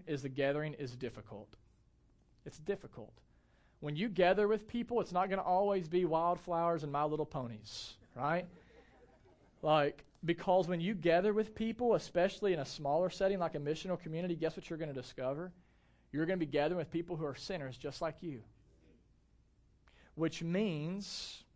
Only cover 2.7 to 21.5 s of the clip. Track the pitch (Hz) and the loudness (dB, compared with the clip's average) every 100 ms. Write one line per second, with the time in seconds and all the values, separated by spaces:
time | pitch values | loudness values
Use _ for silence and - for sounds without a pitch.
2.7 | 196 - - 107 - _ _ _ _ _ | -4 -6 -14 -16 -18 _ _ _ _ _
3.7 | - 147 147 226 180 180 190 208 214 214 | -8 -4 -2 0 6 6 6 4 2 -2
4.7 | 240 233 240 202 180 190 196 180 180 202 | -6 0 0 0 0 0 0 2 4 4
5.7 | 196 160 180 175 160 175 175 - 165 170 | 2 2 2 4 4 2 0 0 2 2
6.7 | 165 151 143 151 151 151 143 120 107 104 | 2 0 0 0 0 -2 -4 -6 -10 -12
7.7 | - - - - 120 143 170 175 - - | -12 -14 -16 -16 -4 0 0 -2 -12 -20
8.7 | - - - - - - _ - - 156 | -20 -20 -20 -20 -20 -20 _ -20 -4 4
9.7 | 156 143 - - - 165 170 - 185 170 | 4 4 0 -16 -8 -4 -2 4 4 4
10.7 | 175 170 185 165 170 208 208 214 - 226 | 0 0 2 4 6 4 2 0 -2 -4
11.7 | 226 240 190 - 175 190 - 202 165 135 | 0 2 2 2 2 2 2 0 0 -2
12.7 | - 143 156 180 - 190 196 165 151 147 | -4 0 2 2 2 2 2 0 -2 -2
13.7 | 156 185 175 160 160 180 165 160 180 - | -2 -2 -4 -4 -4 -2 0 -2 -2 -8
14.7 | 160 156 135 120 - 131 143 180 - _ | -6 -6 -6 -8 -4 -4 -4 -6 -12 _
15.7 | _ _ _ _ 143 160 185 156 143 151 | _ _ _ _ -2 2 2 2 2 2
16.7 | 180 160 170 170 160 151 - - 185 131 | 0 -2 -4 -4 -4 -4 -6 -6 -6 -8
17.7 | 127 143 - 165 151 175 123 - - - | -8 -8 -4 -6 -6 -10 -10 -12 -20 -20
18.7 | _ - - _ _ _ _ _ _ _ | _ -20 -20 _ _ _ _ _ _ _
19.7 | _ - - - - 160 - 165 180 214 | _ -20 -20 -12 -2 -2 0 0 0 0
20.7 | 151 156 196 196 - - - - | 0 -4 -4 -6 -8 -10 -12 -18